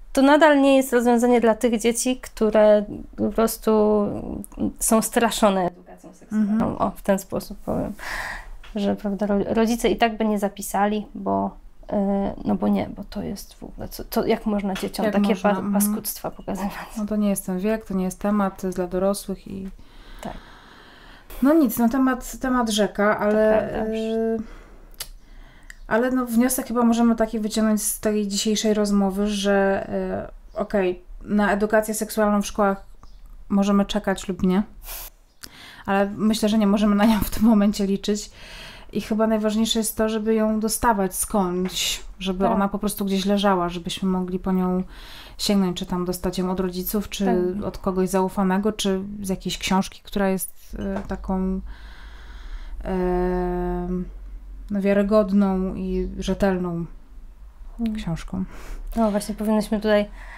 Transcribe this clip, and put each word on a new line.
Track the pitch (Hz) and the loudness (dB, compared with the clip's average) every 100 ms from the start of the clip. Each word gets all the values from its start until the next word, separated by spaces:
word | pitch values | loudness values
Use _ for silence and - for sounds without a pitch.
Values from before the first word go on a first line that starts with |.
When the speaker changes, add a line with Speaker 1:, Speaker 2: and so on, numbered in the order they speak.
| - | -2
Speaker 1:
to | - | 4
nadal | 269 294 311 285 | 6 8 8 8
nie | 277 269 | 6 6
jest | 269 | 4
rozwiązanie | 247 240 240 240 247 | 2 4 4 6 6
dla | 226 | 4
tych | 214 247 220 | 4 2 2
dzieci, | 233 233 254 254 | 0 0 0 -2
które | - - 214 214 214 208 208 - - - | -6 0 4 6 8 6 2 -8 -10 -4
po | 214 | -2
prostu | 208 226 - - 214 214 214 202 208 - - 202 - 208 - | 2 0 0 2 4 4 4 0 -4 -6 -8 -10 -4 -4 -2
są | - 220 | 2 2
straszone | - 247 233 - 214 190 175 | 2 2 2 4 2 4 -2
edukacją | 175 - - - | -4 -20 -20 -20
seksualną. | - - 214 202 | -20 -6 0 2
Speaker 2:
Mhm. | 214 208 - | 2 0 0
Speaker 1:
O, | 208 | -2
w | - | -2
ten | - 190 | 0 0
sposób | - - - 196 | 0 -6 -6 -10
powiem, | - - - 202 - - - - - - - | -6 -4 -4 -8 -10 -8 -8 -10 -12 -14 -10
że, | 214 202 196 | -4 -2 -2
prawda, | 208 196 208 | -4 -2 0
ro-, | 202 - | 0 2
rodzice | 220 226 240 226 | 2 2 2 0
i | 214 | 2
tak | 233 220 | 0 0
by | |
nie | 220 208 | 0 0
zapisali, | 202 196 - 190 208 214 202 | -2 -4 -4 0 0 0 -6
bo, | 208 196 196 196 - - - | -8 -2 0 -2 -6 -20 -18
y, | - 214 196 196 196 - | -4 -2 0 0 -2 -4
no | - | -2
bo | 196 208 | 0 2
nie, | 196 - - | 0 -2 -8
bo | |
to | 202 208 | -10 -8
jest | 170 202 - | -8 -8 -12
w | - | -16
ogóle, | - - - | -16 -12 -14
co, | - | -12
to | - 233 - | -4 -2 0
jak | 214 226 | 0 0
można | 208 196 | -2 -2
dzieciom | 190 - - | -4 -6 -2
Speaker 2:
Jak | 220 | 0
Speaker 1:
takie | 202 202 | 2 2
Speaker 2:
można, | 190 208 | 2 2
Speaker 1:
pa-, | 196 | 0
Speaker 2:
mhm. | 196 | 0
Speaker 1:
paskudztwa | 202 208 220 - - 160 | 2 2 0 -4 -8 -10
pokazywać? | - - 190 196 - - 220 | -10 -8 -6 -6 -8 -10 -6
Speaker 2:
No | 208 | -2
to | 214 | 0
nie | 208 | 2
jest | 196 196 | 0 -2
ten | 185 | -2
wiek, | 202 220 | 0 -2
to | - | -2
nie | 190 | -2
jest | 185 180 | -2 -2
temat, | 202 208 196 - | 0 2 0 -2
to | 185 | -6
jest | 180 | -4
dla | 180 | -2
dorosłych | 180 196 202 - 185 202 | 0 0 0 -6 -10 -8
i | 196 190 - - - - - | -12 -12 -14 -20 -20 -18 -12
Speaker 1:
Tak. | - 175 - - - - - - - - - - | -12 -12 -16 -20 -20 -20 -20 -20 -20 -20 -12 0
Speaker 2:
no | 269 | 4
nic, | 330 254 226 | 6 4 4
no | 233 | 2
temat, | 269 262 254 - - | 4 2 0 -6 -6
temat | 262 254 226 | -2 0 0
rzeka, | 208 190 - 208 - | 2 0 2 2 2
ale, | 208 214 220 214 214 | 2 4 4 4 0
Speaker 1:
prawda. | - 220 | -4 -4
Speaker 2:
y, | 220 220 226 226 226 220 - - - - - - - - - - - - - - | -2 -2 0 0 -2 -6 -14 -20 -20 -20 -14 -14 -14 -20 -20 -20 -20 -20 -14 -2
ale | 220 254 | 0 2
no | 254 247 | 0 0
wniosek | 226 254 277 - | 2 2 2 -2
chyba | 233 | 2
możemy | 233 233 233 226 | 4 6 4 4
taki | 220 226 | 0 0
wyciągnąć | 214 220 220 214 | -2 0 2 2
z | - - | -2 -2
tej | 220 214 202 | 0 0 -2
dzisiejszej | 202 220 208 220 | -2 0 2 2
rozmowy, | 214 208 202 196 190 208 | 2 2 2 2 0 -2
że, | 202 202 196 196 196 - 196 185 196 - - - | 0 2 4 4 2 -2 -4 -4 -6 -8 -14 -12
y, | - | -6
okej, | 208 208 185 180 - - | -2 0 0 -2 -10 -12
na | - 208 202 | -2 2 2
edukację | 202 214 220 220 | 2 4 2 2
seksualną | 214 214 - 208 208 | -4 -4 0 2 2
w | 196 | 0
szkołach | - 202 196 - - - - - - - | 0 0 0 -8 -20 -20 -20 -18 -14 -2
możemy | 196 196 196 | 2 4 4
czekać | 202 208 202 185 - | 2 0 -2 -4 -4
lub | 180 | 0
nie, | 185 185 208 - - - - _ _ _ - - - - - | 2 2 0 -8 -14 -14 -14 _ _ _ -20 -20 -20 -12 -2
ale | 196 202 208 | 0 0 0
myślę, | 214 220 214 | 0 2 2
że | 220 | 4
nie | 202 | 4
możemy | 202 208 | 4 4
na | 202 | 6
nią | 214 214 | 4 4
w | - | 2
tym | - | 4
momencie | 220 214 202 202 196 | 6 6 4 2 0
liczyć. | 196 - 208 - - - - - - - | 0 0 -2 -4 -16 -18 -16 -18 -18 -8
I | - | -6
chyba | - 214 220 | -2 2 2
najważniejsze | 220 214 214 220 226 | 2 2 2 2 0
jest | 214 - | -2 0
to, | 220 | 0
żeby | 220 214 | 0 0
ją | 226 214 220 | 2 2 0
dostawać | 220 - 240 202 190 | -2 0 2 2 0
skądś, | - - 214 180 180 185 170 - - - - | -2 -2 0 0 0 -2 -2 -4 -4 -8 -8
żeby | 190 185 | -4 0
Speaker 1:
Tak. | 190 | 2
Speaker 2:
ona | 190 202 | 2 0
po | 196 | 0
prostu | 208 - | -4 -2
gdzieś | 196 196 196 | -2 0 2
leżała, | 202 202 185 175 | 2 4 2 0
żebyśmy | 175 170 - 190 | -4 -8 -4 -2
mogli | 185 180 185 | 0 -2 -4
po | 190 | 0
nią | 185 185 185 185 - - - - - | 0 2 0 -4 -10 -16 -18 -16 -6
sięgnąć, | - 202 185 175 | 0 2 2 -2
czy | 185 | -4
tam | 180 | -4
dostać | 180 180 190 180 | -4 -2 -4 -2
ją | 180 | -2
od | 185 | 0
rodziców, | 185 180 185 208 202 | -2 -4 -4 -4 -4
czy | - | -2
Speaker 1:
Tak. | 190 180 180 190 | 0 2 0 -2
Speaker 2:
od | 190 - | -6 -4
kogoś | 196 185 185 | -2 0 2
zaufanego, | 190 185 196 190 190 214 | 2 0 2 2 2 0
czy | 214 202 190 202 208 | 0 -2 -2 -4 -8
z | 190 | -6
jakiejś | 185 180 - | -4 -4 -4
książki, | - 190 185 - | 0 2 0 -6
która | - 202 196 | -6 0 0
jest, | 190 - - - - | 0 -4 -12 -14 -8
e, | 202 196 196 | -6 -6 -6
taką, | 185 - 190 190 190 - - - - - - - - - - - - | -6 -2 -2 0 -2 -6 -12 -16 -16 -18 -18 -16 -16 -12 -12 -10 -10
e, | - 185 180 180 180 180 180 180 180 175 180 180 180 - - - - - - | -4 -2 0 0 0 0 -2 -2 -2 -4 -4 -4 -6 -10 -14 -14 -14 -14 -6
no, | 202 | 0
wiarygodną | 196 202 202 214 202 202 196 190 185 | 2 2 4 4 4 4 4 2 -2
i | - 190 185 185 196 | -4 -4 -2 -4 -4
rzetelną | 190 185 196 185 180 170 165 - - - - - - - - - | -2 2 2 2 -2 -4 -8 -12 -18 -20 -18 -20 -20 -18 -14 -6
Speaker 1:
Mhm. | 226 214 | -4 -4
Speaker 2:
książką. | 190 160 - 190 190 - - - - 226 | -4 -6 -6 -6 -6 -8 -12 -10 -6 0
Speaker 1:
No | 220 | 2
właśnie, | 202 - | 0 -4
powinnyśmy | 208 220 214 214 214 | -4 0 0 2 0
tutaj | 214 208 208 - - | 4 2 2 -6 -16